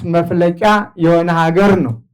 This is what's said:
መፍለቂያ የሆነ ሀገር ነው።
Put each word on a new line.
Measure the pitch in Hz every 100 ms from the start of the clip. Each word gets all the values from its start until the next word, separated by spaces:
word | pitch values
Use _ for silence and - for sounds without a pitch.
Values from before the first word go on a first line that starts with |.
| 170
መፍለቂያ | 170 170 180 175 175 214 208 - -
የሆነ | 165 170 170 165
ሀገር | 165 170 202 185
ነው። | 131 117 -